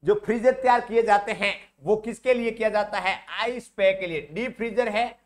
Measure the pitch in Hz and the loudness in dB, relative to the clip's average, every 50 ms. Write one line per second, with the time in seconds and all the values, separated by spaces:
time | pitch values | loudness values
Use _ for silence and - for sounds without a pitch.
0 | - 147 208 208 - - 220 240 214 254 254 262 262 247 240 240 240 - 214 233 | 2 2 0 0 2 -2 -2 2 4 2 2 4 2 2 2 2 2 0 0 2
1 | 226 233 202 202 202 220 214 170 202 202 180 - - _ _ _ 139 156 214 214 | 4 4 4 2 2 0 -4 -2 -2 -2 -2 -4 -10 _ _ _ 0 0 0 0
2 | 214 233 220 - _ 254 254 247 233 226 220 220 220 220 214 208 208 208 - 202 | 0 -8 -10 -6 _ 2 2 2 2 -4 -2 0 -2 0 0 0 -2 0 -4 -2
3 | 180 190 190 139 - - 165 190 220 240 247 247 - - _ - 196 190 190 190 | -2 -2 -2 -2 -8 -12 -6 -4 -4 -4 -4 -8 -12 -14 _ 2 2 2 2 2
4 | 190 175 165 151 135 - 151 185 240 254 247 - 220 233 208 240 240 220 208 214 | -4 -4 -6 -6 -8 -8 -8 -6 -6 -6 -6 -6 -8 -4 0 0 0 0 0 -2
5 | 233 247 240 _ _ | -2 -2 -6 _ _